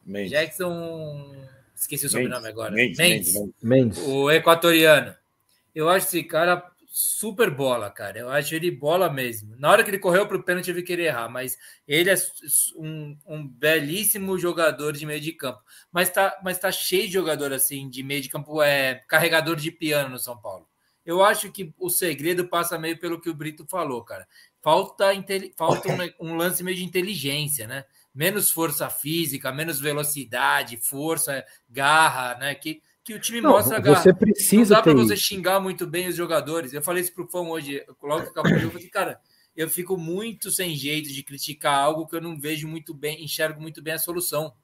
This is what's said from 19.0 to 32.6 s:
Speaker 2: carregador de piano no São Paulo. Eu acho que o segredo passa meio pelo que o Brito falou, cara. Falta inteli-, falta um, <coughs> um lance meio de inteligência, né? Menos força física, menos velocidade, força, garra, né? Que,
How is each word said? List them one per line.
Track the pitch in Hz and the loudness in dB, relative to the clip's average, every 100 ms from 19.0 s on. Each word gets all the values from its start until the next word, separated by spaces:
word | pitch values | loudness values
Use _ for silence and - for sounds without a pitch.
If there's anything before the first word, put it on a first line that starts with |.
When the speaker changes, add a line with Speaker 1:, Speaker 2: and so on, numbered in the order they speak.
| _ | _
Speaker 2:
carregador | 160 165 160 156 160 | 2 4 4 2 -2
de | 156 | -4
piano | - 156 147 135 | -6 -2 0 -2
no | 127 | -6
São | 123 117 | -10 -10
Paulo. | 107 95 _ _ _ _ | -12 -14 _ _ _ _
Eu | 170 175 | -4 4
acho | 202 214 202 | 4 4 -4
que | 196 175 _ | -10 -14 _
o | 180 | -4
segredo | 180 180 139 156 180 180 | -2 -2 -2 -2 -2 -2
passa | 170 170 165 | -2 -2 -4
meio | 160 160 | -6 -6
pelo | 175 165 | -6 -6
que | 170 | -8
o | |
Brito | 151 151 151 156 | -8 -10 -12 -10
falou, | 185 156 123 | -6 -4 -6
cara. | - 98 - _ _ _ | -10 -16 -16 _ _ _
Falta | 151 170 196 - 196 | 4 4 4 2 2
inteli-, | 196 196 196 196 | 2 -2 -6 -6
falta | - 165 185 190 | -2 0 0 -2
um, | 180 175 _ | -4 -4 _
<coughs> | 165 | -8
um | 165 | -2
lance | 175 175 | -2 -2
meio | 180 180 | -4 -6
de | |
inteligência, | 180 185 185 185 139 147 147 - 110 | -2 -2 -2 -4 -4 -4 -4 -4 -6
né? | 135 135 _ _ | -12 -14 _ _
Menos | 131 165 208 - | -2 0 2 0
força | 160 165 147 143 | 0 -2 -2 -6
física, | - 143 165 156 135 131 | -6 -4 -2 -2 -4 -6
menos | 135 160 143 | -6 -6 -4
velocidade, | 147 147 147 147 117 123 139 143 120 117 | -2 -2 -4 -6 -6 0 2 2 -2 -6
força, | - 139 156 160 - 135 - - _ | -6 -4 -4 -2 -2 -6 -10 -20 _
garra, | 117 139 156 156 127 127 120 | 0 4 6 6 2 -4 -4
né? | 139 | -6
Que, | 139 | -6